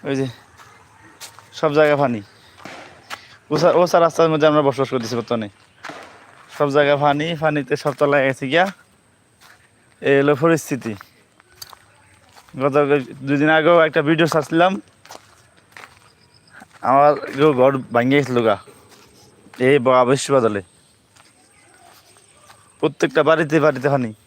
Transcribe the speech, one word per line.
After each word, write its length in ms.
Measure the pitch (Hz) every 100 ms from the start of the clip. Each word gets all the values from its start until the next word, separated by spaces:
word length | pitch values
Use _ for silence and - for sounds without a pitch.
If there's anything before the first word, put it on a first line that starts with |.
| 147
ওই 80 | 135
যে, 80 | 131 - _ _ - _ _ _ - _ - - _ -
সব 120 | 160 147
জায়গা 180 | 151 143
পানি। 180 | 139 117 101 _ _ _ - - - - _ - - - _
উঁচা, 160 | 151 165 156
উঁচা 180 | 175 175
রাস্তার 300 | 165 - 165
মধ্যে 160 | 156 156
আমরা 100 | 151 139
বসবাস 220 | 131 131
করতেছি 240 | 131 113 120
বর্তমানে। 280 | 113 117 104 _ _ _ - - - - - - - -
সব 120 | 147 139
জায়গা 200 | 143 143 147
পানি, 220 | 143 165 165
পানিতে 320 | 156 151 135 151
সব 100 | 151 139
তলায় 240 | 147 143 135
গেছে 180 | 131 131
গিয়া। 140 | 156 190 - _ _ _ _ _ _ _ _ _ _ _ _
এই 140 | 135 139
হলো 140 | 143 143
পরিস্থিতি। 520 | 165 160 - 135 113 101 - _ _ _ _ _ - - _ _ _ _ _ _ _ 147
গত 140 | 139 139 143 143 123 - 135
দুই 100 | 143
দিন 80 | 156 160
আগেও 200 | 156 170 160
একটা 140 | 160 147
ভিডিও 180 | 160 165
ছাড়ছিলাম, 380 | 156 139 160 180 190 - _ - - _ _ _ _ _ - - _ _ _ _ _ _ - - _ -
আমার 220 | 135 147 147 - 135
কেউ 120 | 156 127
ঘর 120 | 131 135 - 117
ভাঙিয়ে 240 | 127 139
গেছিল 180 | 131 123 110
গা, 80 | 98 - - _ - _ _ _ _ _ - 127
এই 80 | 143 123
ব-, 200 | 127 123
বৃষ্টি 220 | 139 - 135
বাদলে। 260 | 113 101 95 _ _ _ _ _ _ _ _ _ _ _ - - _ _ _ _ _ - _ _
প্রত্যেকটা 420 | 156 - 170 165 147
বাড়িতে 260 | 160 156 156 151
বাড়িতে 220 | 131 135
পানি 180 | 139 117 104